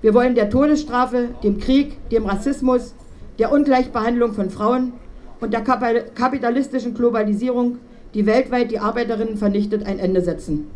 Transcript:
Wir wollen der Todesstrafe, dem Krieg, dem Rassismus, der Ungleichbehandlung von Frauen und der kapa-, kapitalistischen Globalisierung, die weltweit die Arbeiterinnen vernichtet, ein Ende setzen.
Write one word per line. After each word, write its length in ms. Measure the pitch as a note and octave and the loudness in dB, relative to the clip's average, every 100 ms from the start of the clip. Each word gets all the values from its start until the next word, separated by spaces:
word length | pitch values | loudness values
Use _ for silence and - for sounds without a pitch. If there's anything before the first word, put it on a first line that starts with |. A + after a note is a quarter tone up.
Wir 120 | A3 | 6
wollen 220 | G#3+ B3 A#3 | 4 4 2
der 160 | G#3 | 2
Todesstrafe, 760 | B3 D4 D4 - B3 B3 B3 A#3+ - | 2 4 2 0 0 0 0 -2 -2
dem 140 | G#3 G3+ | -2 0
Krieg, 400 | - C4+ C#4+ - - | 2 2 2 -6 -2
dem 160 | A3+ A3 | -2 0
Rassismus, 680 | G3 C#4 C#4 B3+ B3 A#3+ - - - - - | -2 -2 0 2 0 -2 -16 -20 -20 -18 -4
der 120 | A3+ | 2
Ungleichbehandlung 800 | C#4+ C#4+ B3+ B3+ A#3+ A3 A#3+ A#3+ | 2 4 2 2 -2 0 2 0
von 180 | G#3 F#3+ | 0 -4
Frauen 420 | - G#3+ B3+ B3+ B3 - - - - | 0 0 0 -2 -6 -18 -18 -18 -10
und 100 | A3 | -4
der 100 | A3+ | -2
kapa-, 400 | G#3+ B3 A#3+ A3+ - | 0 0 2 0 -2
kapitalistischen 800 | - B3+ C4+ A#3 A#3+ C4+ C4 A#3 | -2 0 0 0 0 -2 -4 -4
Globalisierung, 840 | - A#3+ A3+ G#3 G#3 B3 A#3+ A#3+ A#3+ - - - | 0 2 2 0 0 0 0 0 -2 -14 -20 -8
die 140 | G#3+ G#3 | -2 2
weltweit 420 | A3+ C4 B3 A#3 | 2 2 0 0
die 100 | G#3+ | -2
Arbeiterinnen 560 | G#3 A3+ A#3 A3 A3 G#3 | -2 -2 -2 -2 -4 0
vernichtet, 480 | G#3 G3+ G#3 G#3+ | 0 0 -2 -2
ein 140 | G3 F#3+ | -4 -2
Ende 240 | F#3 F#3 | 0 0
setzen. 460 | F3 - - D3+ - | 0 -4 -4 -6 -6